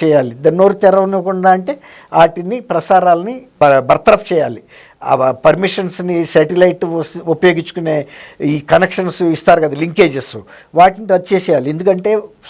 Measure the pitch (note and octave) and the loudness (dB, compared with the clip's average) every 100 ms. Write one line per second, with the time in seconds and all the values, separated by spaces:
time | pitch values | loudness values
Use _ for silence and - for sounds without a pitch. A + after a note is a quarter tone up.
0 | D#3+ D3 B2+ A#2 D#3 E3+ F#3+ G3 G3 F#3+ | 2 2 0 0 0 4 2 4 2 2
1 | F#3+ G3 F3+ F#3+ F#3 F#3 F#3 C#4+ - - | 0 -2 -4 0 2 2 -2 -10 -12 -20
2 | _ D#3+ E3 E3 F3 B3 - E3+ - F#3 | _ 2 2 2 -8 -8 -4 -6 2 2
3 | F3+ E3+ F#3+ B3+ - _ D3 C3+ B2+ D3+ | 4 0 -2 -12 -16 _ 4 4 2 0
4 | - G#3 - F3 C3 A2 - - - _ | 2 2 0 -2 -2 -6 -16 -20 -20 _
5 | C3 C3 C3 B2+ D#3+ D#3 F#3 - F#3 F3+ | -2 0 0 2 2 2 -2 -4 -6 -6
6 | F3+ F3 D#3+ E3+ D3+ F3+ F3+ F3+ F3 E3 | -4 -4 0 0 0 2 2 0 -4 -4
7 | D#3 E3+ E3 D#3+ F3+ E3+ E3 - E3 D3+ | -6 -10 -6 0 2 0 -6 -8 -4 -4
8 | C#3+ - - _ D3 D3+ - E3 F3+ - | -6 -16 -20 _ -4 -4 0 0 0 -2
9 | F#3 E3+ E3+ D#3+ - E3+ D#3 C#3 E3+ E3 | -6 -2 -2 0 2 2 2 -4 -6 0
10 | F3 C3+ A#2+ A2 G2 - _ D#3 F#3 F#3 | 0 0 -8 -12 -18 -20 _ 2 2 2
11 | G#3+ F#3 - F#3+ F#3 D3+ B2+ D#3 F#3 F3+ | -2 -2 0 -2 0 -2 -2 -4 -2 0
12 | G3+ G#3+ G#3 _ - | 0 -4 -4 _ -14